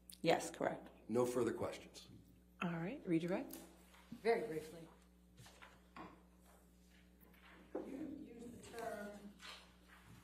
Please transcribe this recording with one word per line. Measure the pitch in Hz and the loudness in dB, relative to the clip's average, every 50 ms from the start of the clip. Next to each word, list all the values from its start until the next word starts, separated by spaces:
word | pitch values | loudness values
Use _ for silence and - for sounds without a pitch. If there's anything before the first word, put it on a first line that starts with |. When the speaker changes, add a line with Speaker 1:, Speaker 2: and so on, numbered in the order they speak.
| - - - - | -18 -16 -8 4
Speaker 1:
Yes, | - 165 170 - - - | 6 6 6 6 4 0
correct. | - - - - 110 - - - - - - - | 0 2 2 2 2 0 -4 -10 -16 -14 -4 2
Speaker 2:
No | 110 123 123 | 6 6 6
further | 123 123 127 117 110 | 6 6 6 4 4
questions. | 101 - 101 - - - - - - - - - - - - - - - - - - - | 4 2 0 0 -2 -4 -10 -12 -14 -14 -14 -14 -16 -18 -18 -20 -20 -20 -20 -20 -4 -2
Speaker 3:
All | - 175 170 165 | 0 0 2 0
right, | 165 190 262 311 - | 0 -2 -4 -4 2
redirect. | 196 170 165 170 170 190 226 277 - - - - - - - - - - - - - - - | 4 4 4 6 4 2 2 2 -2 -6 -10 -12 -14 -18 -20 -20 -20 -20 -20 -14 -12 -12 2
Speaker 4:
Very | - 220 233 196 | 4 6 6 6
briefly. | - 151 156 156 - - - 165 160 - - - - - - - - - - - - - - - - - - - - - - - - - - - - - - - - - - - - - - - - - - - - - - - - - - - - - - - - - - | 4 0 -2 -2 -4 -4 -8 -12 -12 -14 -16 -20 -20 -20 -20 -20 -20 -20 -20 -18 -18 -18 -16 -16 -18 -18 -18 -20 -20 -18 -14 -14 -12 -12 -14 -16 -20 -20 -20 -20 -20 -20 -20 -20 -20 -20 -20 -20 -20 -20 -20 -20 -20 -20 -20 -20 -20 -20 -20 -20 -20 -20 -18 -18 -12 -6 -4
You | - - - - - | -4 -4 -4 -4 -6
used | - - - - - - - - - - - - - - | -4 -6 -6 -8 -10 -12 -12 -12 -12 -10 -12 -12 -12 -10
the | - 233 | -8 -6
term | 226 226 208 208 208 208 208 202 - 202 - - - - - - - - - - - - - - - - - - | -4 -4 -4 -4 -6 -8 -8 -10 -12 -14 -14 -12 -12 -12 -12 -12 -14 -18 -20 -20 -20 -20 -20 -20 -18 -18 -18 -10